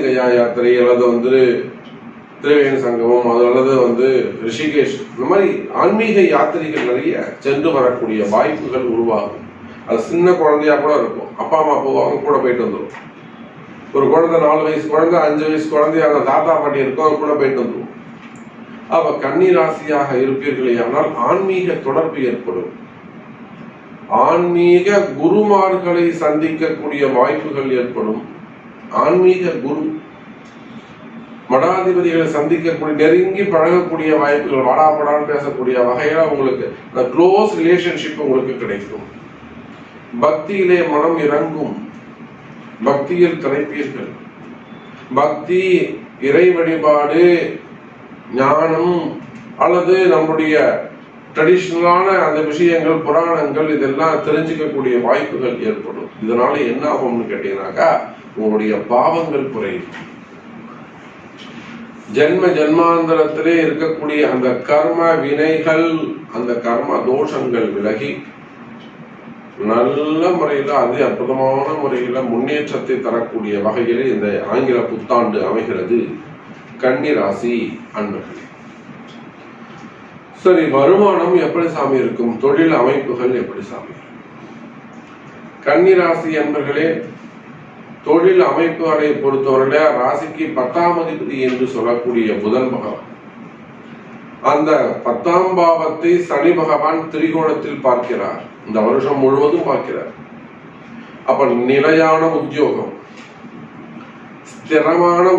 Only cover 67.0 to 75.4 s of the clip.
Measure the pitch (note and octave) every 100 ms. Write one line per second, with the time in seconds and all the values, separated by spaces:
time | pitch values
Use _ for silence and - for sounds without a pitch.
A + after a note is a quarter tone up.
67 | A2+ C3+ D3 C3+ C3 A#2 G#2+ G2+ G#2 A2
68 | C#3+ D3 - - - - - - - -
69 | - - - - - - G3+ A#2 B2+ C#3
70 | D3+ D#3+ F3 F3 D3 C#3+ C3+ - A#2+ C3+
71 | C3 - B2 C3 C3 C3+ C3+ - C#3 B2
72 | B2 B2+ B2+ A#2 C3+ D3+ C#3+ B2+ - B2
73 | A#2 A#2 A2+ A2+ G#2 G2+ G#2 B2 A#2 A#2+
74 | C3+ G#2+ G#2 G2 - A2+ C3 A#2+ - A2
75 | - B2+ A2+ G#2